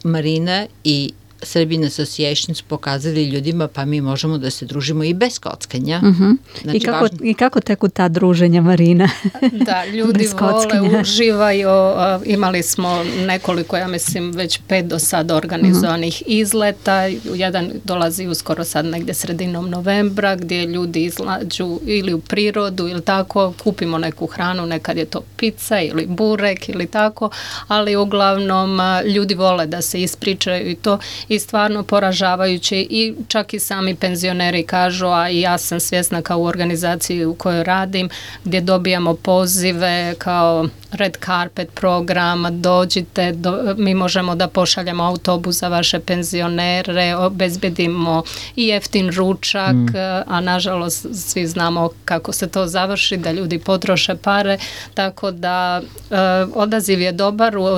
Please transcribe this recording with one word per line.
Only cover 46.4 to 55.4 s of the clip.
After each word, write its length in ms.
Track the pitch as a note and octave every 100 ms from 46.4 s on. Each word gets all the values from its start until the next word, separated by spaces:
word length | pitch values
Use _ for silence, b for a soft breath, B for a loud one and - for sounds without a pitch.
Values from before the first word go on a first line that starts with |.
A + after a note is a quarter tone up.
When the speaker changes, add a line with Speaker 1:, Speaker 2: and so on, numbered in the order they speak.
Speaker 3:
penzionere, 720 | F3 E3+ F3 F3+ F#3 F3 F3 F3
obezbedimo 1080 | F#3 F#3+ F#3 F3 F#3+ E3+ E3+ F3 E3 E3 E3 B B -
i 120 | A3+
jeftin 440 | G#3 - G3+ F#3
ručak, 600 | F3+ F#3+ F#3+ - G3+ F#3+
Speaker 1:
Mm. 240 | B2 A#2+ G3+ F#3+ F#3 -
Speaker 3:
a 160 | F3
nažalost 640 | F#3 F3+ F#3 F#3 E3+ - - G3+
svi 320 | - F#3 E3
znamo 420 | F3 E3+ E3+ E3+ - -
kako 260 | E3+ E3
se 140 | F#3 F3+
to 200 | F#3+ F3+
završi, 500 | F#3 F#3+ G3 - F#3
da 140 | E3
ljudi 280 | E3+ F3 E3
potroše 560 | F3+ F#3 F#3 F3 - F3
pare, 420 | G#3 G3+ G3 G3 B B B
tako 380 | - F#3+ F#3+ G3
da, 500 | F3